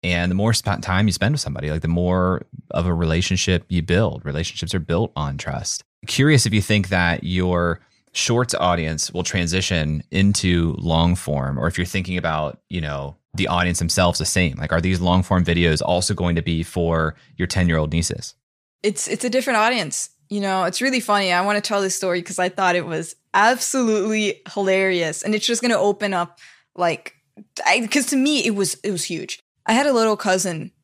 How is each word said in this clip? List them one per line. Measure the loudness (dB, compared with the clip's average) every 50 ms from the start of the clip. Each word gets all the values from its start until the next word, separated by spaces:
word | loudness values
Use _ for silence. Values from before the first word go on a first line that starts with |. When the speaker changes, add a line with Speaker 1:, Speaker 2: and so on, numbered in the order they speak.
Speaker 1:
And | 0 0 0 0 2 0
the | 0
more | 2 2 2 0
sp-, | 0 0 -2 -4 -2
time | -2 0 2 2 2 2
you |
spend | 2 2 0 0 0
with | 0
somebody, | -2 -6 -6 -6 -4 -4
like, | -4 -2
the | 0 0
more | 0 2 2 2 2 2 2 2 0 -2 -4 _ -20 -20 -16 _
of | -4 -2 0 0
a | 0
relationship | 0 0 2 2 0 0 0 0 0 0 2 0 0 0 _
you | -2 -2 0
build. | 2 2 2 2 2 -2 -4 -8
Relationships | -6 -4 -4 -4 -4 -6 -8 -8 -4 -4
are | -4
built | -2 0 0 0 0 -2 _
on | -6 -6 -6 -6 -6
trust. | -8 -8 -8 -6 -6 -6 -8 -8 -10 _ _ _ -10 -8
Curious | 0 2 4 4 6 4 4 4
if | 2
you | 0
think | 0 2 2 0 2 2
that | 0 2 2 2 0 -2 -4
your | -4 -2 0 0 2 2 2 2 0 -2 -4 _ _ _ _ _ _ _
Shorts | -4 -2 0 2 0 0 0 -2
audience | 0 2 2 2 0 0 -4 -4 -4 -6 -6
will | -4 -6 -6
transition | -2 -2 -2 -2 0 0 -2 0 0 0 0 0 0 -2 -4 -6 _
into | 0 2 4 4 4 2 2 2 4 4 2 0 -2 -2
long | -2 0 2 4 4 4 2
form, | 0 -2 -4 -4 -2 -2 -2 -4 -2
or | -2 -2
if | -2 -2
you're | -4
thinking | -2 -2 -4 -4 -2 -4 -4
about, | -2 -2 -2 -2 -4 -4 -6 _ _ _
you | -8 -6
know, | -6 -4 -6 -6 -8 -10 -12 _ _ _ _
the | -4 -2 0
audience | 2 2 2 2 0 0
themselves | -2 -2 2 4 4 4 4 2
the | -2
same. | -2 0 2 2 0 0 -4
Like, | -4 0
are | 0 0
these | 2 2 0 2
long | 2 4 4 4 4
form | 4 2 2 4
videos | 4 4 4 4 4 4 2 0
also | 0 0 0 0 -2 -2
going | 0 0 0 0 0
to |
be | 0 -2 -2 -2 -2
for | -4 -2 -2 0 0 0 0 0 -2 -4 _ _ _ -6
your | -6 -4 -2
ten-year-old | 0 2 2 2 2 2 0 0
nieces? | 0 -2 -2 -2 -4 -6 -10 -16 -18 _ _ _ _ _ _ _ _ _
Speaker 2:
It's, | -4 -2 -2 -2 -4 -4
it's | -4 -4 -4
a | 0
different | 0 0 0 2 2 2
audience. | 2 2 2 0 -2 -4 -6 -8 -8 -10 _ _ _ _
You | -6 -4
know, | -2 0 0 0 0
it's | 0 -2 0
really | -2 0 0 0
funny. | 0 2 0 2 2 2 2
I | 2
wanna | 2 2 0 0
tell | -2 -2 -2 0
this | 0 0 -2
story | -2 -2 -2 -2 -2
'cause | -4 -6 -4 -2
I | -2 -2
thought | 0 0 0 2 2 0
it | -2
was | -2 -6 -6 -6 -8 -12 _ _ _ 2
absolutely | 4 4 4 4 2 -2 -2 0 0 2 2 2 2 0 0 0 0 0 -2 -2 -6 _ -10 -6
hilarious. | -2 0 2 2 2 2 2 0 0 0 -2 -4 -4 -4
And | -2 -2
it's | 0 0
just | -2 -2 0
gonna | 0 0 2 2
open | 2 2 0 0 -2 -2 -2
up, | -2 -2 -4 -6 _ -20 -20 -20 _ _ _ _
like, | -2 -2 0 0 -2 -8 -18 _ _ _ _ _ -20 -20 _ _ -4 0
I, | 2 2 2 0
'cause | 0 0 0 0 0
to | 0
me, | 2 2 2 2 2 0
it | 0 0
was, | 0 0 -2 -2 -6
it | _ -4
was | -4 -4 -4
huge. | -6 -6 -8 -6 -8 -12 -14 _ _ _ _ _
I | 0 2
had | 2 4 4
a |
little | 2 4 4 2 2
cousin | 0 0 0 0 0 0 -2 -4 -6 -8 -12 _ _